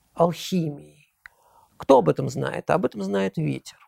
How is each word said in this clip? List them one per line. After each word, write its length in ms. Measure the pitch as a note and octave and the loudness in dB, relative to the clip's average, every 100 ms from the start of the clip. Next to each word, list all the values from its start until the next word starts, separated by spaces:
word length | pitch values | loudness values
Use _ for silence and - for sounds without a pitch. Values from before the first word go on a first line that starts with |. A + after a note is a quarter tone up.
| _ | _
алхимией. 840 | - E3+ E3 - F#3 D#3+ D3 - _ _ _ - _ _ _ _ - | 0 0 0 -4 -2 -2 -6 -16 _ _ _ -20 _ _ _ _ -8
Кто 200 | - C4+ | 4 6
об 120 | E3 | 6
этом 200 | C#3+ C#3 | 0 -4
знает? 400 | C3+ C3+ - - | -4 -6 -6 -2
Об 160 | F3 B3 | 0 0
этом 160 | G#3 | -4
знает 360 | F#3+ G3+ F#3+ - | -4 -2 -2 -2
ветер. 380 | D3+ C3+ - - | -4 -4 -10 -20